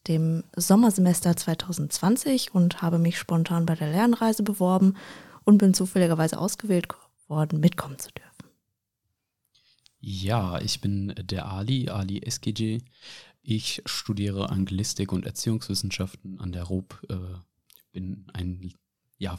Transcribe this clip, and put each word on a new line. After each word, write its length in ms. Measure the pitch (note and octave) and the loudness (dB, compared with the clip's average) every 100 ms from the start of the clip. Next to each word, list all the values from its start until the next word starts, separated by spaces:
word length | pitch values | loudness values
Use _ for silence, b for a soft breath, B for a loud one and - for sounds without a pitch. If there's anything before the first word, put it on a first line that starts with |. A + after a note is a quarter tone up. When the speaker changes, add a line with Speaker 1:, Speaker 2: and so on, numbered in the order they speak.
| - | -2
Speaker 1:
dem 340 | D#3+ D#3+ E3 - - | 0 2 0 -4 -2
Sommersemester 800 | E3+ G3 A#3+ F#3+ F3+ F3 F3 E3+ | 4 6 6 6 4 4 2 2
zweitausendzwanzig 1160 | - D#3+ F#3 E3+ D3 - F3 B3 D4 C4 - | 0 -2 -4 -4 -4 0 2 2 2 0 2
und 280 | F#3 F3 - | 2 2 2
habe 160 | E3+ E3+ | 0 2
mich 200 | E3+ - | 2 0
spontan 480 | - E3+ E3 E3+ E3+ | 0 0 2 0 0
bei 100 | D#3+ | 0
der 160 | D3+ | -2
Lernreise 500 | E3 A#3+ A#3 A3+ A3 | 2 2 4 2 0
beworben 520 | G#3 G#3 F3+ F#3 F#3+ F#3+ B B B B | 0 0 2 4 4 4 B B B B
und 140 | - G#3 | 6 8
bin 160 | G3 | 8
zufälligerweise 640 | F#3 F#3 G3 F3 D#3+ D#3+ - | 4 2 2 2 4 0 0
ausgewählt 500 | F#3+ - G#3+ F3+ - - _ _ - | -4 -4 0 0 0 -8 _ _ -6
worden, 320 | D3+ D#3 D#3 | -2 0 2
mitkommen 400 | E3+ - C#3 C3+ | 2 2 -6 -12
zu 100 | - | -16
dürfen. 160 | - - - - _ _ _ _ _ _ _ _ _ _ _ _ _ _ _ | -16 -20 -20 -20 _ _ _ _ _ _ _ _ _ _ _ _ _ _ _
Speaker 2:
Ja, 600 | - G2 F#2+ A#2 F#2 E2+ | -10 -6 -2 0 0 -2
ich 200 | G#2+ - | -4 -4
bin 340 | G2 G2+ G2 - | -2 -2 -4 -8
der 280 | F#2 F#2+ - | -8 -6 -6
Ali, 420 | F#2+ G#2+ C3 A#2+ | -6 -2 -2 -2
Ali 320 | G2 F#2+ G2+ | -4 -4 -6
S 180 | - - | -6 -6
G 100 | - | -6
J. 300 | G#2+ A2 A2 B2 B B B B _ | -4 -4 -4 -8 B B B B _
Ich 400 | - A2 - - | -4 -4 -4 -8
studiere 640 | - - - G2+ G2+ G2 G2 | -8 -8 -6 -4 -4 -4 -4
Anglistik 600 | F#2+ F#2+ F#2 G2+ - G2+ | -2 -2 -2 -4 -4 -4
und 140 | F#2 - | -4 -6
Erziehungswissenschaften 1120 | - - A2+ - G2 G2 - F#2+ - - F#2+ | -6 -4 -4 -4 -6 -4 -6 -6 -8 -16 -12
an 120 | F#2 | -10
der 100 | F2 | -8
rupp, 380 | F2 F#2+ F#2+ - - | -6 -6 -6 -12 -10
äh, 60 | F#2 F#2 F#2 F2 _ _ - _ | -10 -10 -14 -18 _ _ -20 _
bin 340 | F#2 F#2 G2 F#2+ | -12 -10 -12 -12
ein, 400 | - F2+ F2+ F#2 - _ _ _ - | -10 -8 -8 -12 -18 _ _ _ -12
ja, 200 | G2 | -10